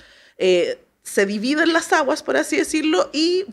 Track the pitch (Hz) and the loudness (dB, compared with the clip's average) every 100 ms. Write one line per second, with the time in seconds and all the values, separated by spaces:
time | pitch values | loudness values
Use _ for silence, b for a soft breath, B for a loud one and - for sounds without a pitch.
0 | b b b b 185 180 165 - _ _ | b b b b 2 2 2 -4 _ _
1 | - - 202 208 240 302 330 330 330 339 | -6 0 0 0 -2 0 2 0 2 0
2 | 277 302 - - 311 - 311 311 302 359 | 2 -2 -2 -2 0 -2 -2 -2 0 0
3 | - 277 330 359 392 | -2 0 0 0 -4